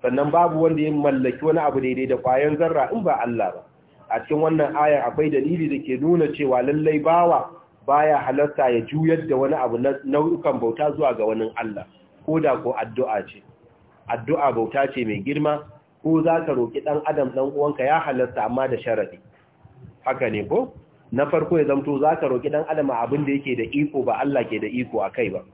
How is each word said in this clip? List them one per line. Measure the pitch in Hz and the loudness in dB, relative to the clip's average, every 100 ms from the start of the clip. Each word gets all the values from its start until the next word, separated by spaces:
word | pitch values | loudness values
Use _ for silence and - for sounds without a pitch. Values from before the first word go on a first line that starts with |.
Sannan | 123 127 147 | 0 0 2
babu | 165 175 156 | 4 4 4
wanda | 165 151 | 2 2
ya | 151 | 0
mallaki | 151 143 135 127 123 | 2 2 2 0 0
wani | 156 160 | 0 2
abu | 151 135 | 2 0
daidai | 127 127 131 | -2 -2 -2
da | 127 | -2
kwayan | 127 127 147 151 | 2 2 2 2
zarra | 165 160 127 | 2 2 0
in | 226 | -2
ba | 180 127 | -2 -2
Allah | 120 117 95 | -2 -2 -4
ba. | 90 - _ _ _ - | -4 -16 _ _ _ -6
A | 113 | -6
cikin | - 151 | -2 0
wannan | 160 160 143 147 | 2 2 0 2
ayar | 151 143 120 | 4 4 2
akwai | 117 151 | 0 0
dalili | 135 143 170 151 | 2 0 -2 -2
da | 135 | -4
ke | - 127 | -4 -2
nuna | 151 170 151 - | 2 4 2 0
cewa | 143 127 | 0 2
lallai | 127 151 156 151 | 2 2 2 2
bawa | 156 170 175 147 - - - _ - | 2 4 4 4 0 -12 -20 _ 0
baya | 143 156 143 | 4 4 2
halarta | 131 135 147 147 131 | 0 0 0 2 2
ya | 120 | 2
juyar | 113 151 160 160 - | 0 0 2 2 0
da | 131 | 0
wani | 135 | 2
abu | 151 127 117 | 0 0 0
na | 135 139 | 0 -2
nau'ukan | 139 143 160 170 156 127 | -2 0 2 0 -2 0
bauta | 113 113 151 | -2 0 -2
zuwa | 147 147 113 | 2 0 2
ga | |
wani | 107 110 110 113 | 0 0 -4 -4
Allah, | 113 98 92 _ _ _ - | -8 -8 -14 _ _ _ -4
ko | 160 | 0
da | 151 123 | 2 0
ko | 120 117 | -2 -4
addu'a | 113 110 127 107 92 | -6 -4 -2 -2 -6
ce. | - - _ _ _ _ _ - | -16 -20 _ _ _ _ _ -8
Addu'a | 117 117 151 139 | -8 -2 0 0
bauta | 113 113 139 139 | 0 -2 0 -2
ce | 135 | -2
mai | 113 101 | -4 -4
girma, | 98 151 151 147 151 - _ _ | -4 -2 0 -2 -6 -20 _ _
ko | 156 160 | 0 2
za | 160 165 160 | 4 0 0
ka | |
roƙi | 131 117 135 | -2 -2 -2
ɗan | 151 151 147 | -2 -2 -2
adam | 139 131 | -2 -2
ɗan | 127 135 143 | -2 -2 0
uwanka | 147 143 | -2 0
ya | 131 160 | 0 2
halarta, | 147 127 123 107 | 0 -2 -2 -2
amma | 110 123 131 | -2 -2 -2
da | 120 | -2
sharaɗi. | - 110 95 - _ _ _ _ - - - - | -2 -2 -2 -8 _ _ _ _ -20 -20 -20 -8
Haka | - 131 123 | -6 -2 -2
ne | 107 | -2
ko? | 98 170 254 - - _ _ | -2 -2 -2 -10 -20 _ _
Na | 120 143 | -2 2
farko | 165 156 170 | 0 2 2
ya | |
zamto | 143 139 139 139 | 2 0 0 0
za | 151 165 | 2 2
ka | 147 | 0
roƙi | 123 143 | -2 -2
ɗan | 147 156 | -4 -2
adam | 156 139 | -2 0
a | 120 | -2
abin | 117 143 | -2 -2
da | 139 | 0
yake | 139 139 120 | -2 -2 -4
da | 113 | -2
iko | 143 143 139 | -2 -2 0
ba | 120 113 | -2 0
Allah | 139 139 | 0 0
ke | 117 107 | -2 -4
da | 107 | -4
iko | 123 120 113 | -6 -4 -4
a | 98 | -4
kai | 101 107 | -4 -4
ba. | 92 - | -4 -12